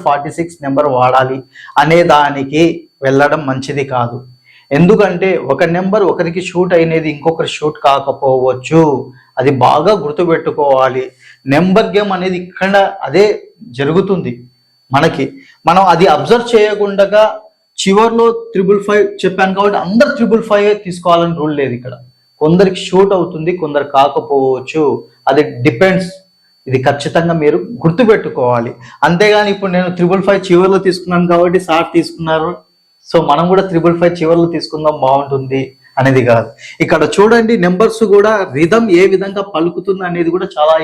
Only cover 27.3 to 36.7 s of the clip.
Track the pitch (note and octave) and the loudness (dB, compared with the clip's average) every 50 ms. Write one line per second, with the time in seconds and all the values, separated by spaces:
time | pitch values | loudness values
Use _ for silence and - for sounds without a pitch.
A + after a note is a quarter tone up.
27.3 | E3 D#3+ D3 D3 D#3 - - - A#2+ B2 D3 E3 E3 B3 B3 G#3+ G#3 - - - | 0 0 0 0 0 0 -2 -6 -6 -4 -2 0 0 2 4 4 4 2 0 -4
28.3 | - C#3+ B2 B2 B2 A#2+ A#2 B2+ - - - - - - - D#3+ F3 E3+ G#3 G#3 | -6 -2 -2 0 0 0 -2 -6 -10 -14 -20 -20 -6 -2 0 0 2 2 2 2
29.3 | G#3 G#3 G#3 G3+ G3 G3 G3 F#3+ F3+ F3+ F3+ F3 F3+ F3 F3 E3+ F#3+ F#3+ F3+ G3+ | 2 2 2 0 -2 -4 -4 -4 -2 -2 -2 -2 -2 -2 0 0 0 0 0 0
30.3 | G3 F#3+ F#3+ - F3 F3 F#3 F#3+ F#3+ F#3 F#3+ F#3+ F3 F3+ - F3+ F3+ F3 F3 E3+ | 0 0 0 2 2 4 4 4 2 2 2 0 -2 -2 -2 -2 -2 0 2 2
31.3 | E3+ E3+ F3 F3+ F3 F3+ F3+ - D#3 E3 E3 - - E3+ D3+ - - - E3 D#3+ | 2 2 2 2 0 0 -2 0 -2 -2 -2 -2 -4 -4 -4 -6 -8 -10 -6 -4
32.3 | D#3+ D#3+ D#3+ F3 F3 - _ _ _ _ _ _ _ _ _ - - E3 D3+ C#3+ | -2 -2 -2 -4 -6 -10 _ _ _ _ _ _ _ _ _ -4 -2 0 0 0
33.3 | C#3+ D#3 E3+ F3+ F#3 F#3+ F#3 F3+ E3 E3 D#3+ E3+ E3+ E3+ F3 E3+ F3 E3+ D#3 D#3+ | 0 0 2 2 2 2 0 0 0 0 0 0 0 2 0 0 0 0 0 0
34.3 | E3+ E3+ E3+ E3+ E3 D3+ - - D#3+ D3+ D#3 D3+ D3+ C#3 C3 C3 C3+ C#3 C#3+ C3+ | 2 2 2 0 -2 -4 -8 -8 -8 -4 -2 -2 -2 0 0 0 0 0 0 -2
35.3 | C#3 C3 C3 C3 C3+ C3+ B2+ - - _ _ _ - C3+ C3 C3+ C3+ C3 A2+ A#2+ | -4 -6 -4 -4 -6 -6 -6 -8 -12 _ _ _ -4 -2 0 2 2 2 2 2
36.3 | A#2 A2+ A2 - - - - - | 2 2 0 -4 -10 -20 -20 -12